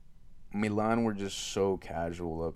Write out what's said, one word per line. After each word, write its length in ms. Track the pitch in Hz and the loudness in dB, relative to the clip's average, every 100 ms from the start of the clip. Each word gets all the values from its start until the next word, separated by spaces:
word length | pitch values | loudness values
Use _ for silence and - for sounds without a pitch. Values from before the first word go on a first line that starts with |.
| - - - - - | -20 -18 -16 -14 -8
Milan 500 | 101 107 104 107 117 | -2 2 2 4 4
were 80 | 113 | 4
just 260 | 101 98 - | 2 -2 -4
so 380 | - 104 98 92 | -2 2 4 2
casual 680 | - 80 85 87 87 80 | -2 -2 -2 -2 -4 -2
up 120 | 82 | -4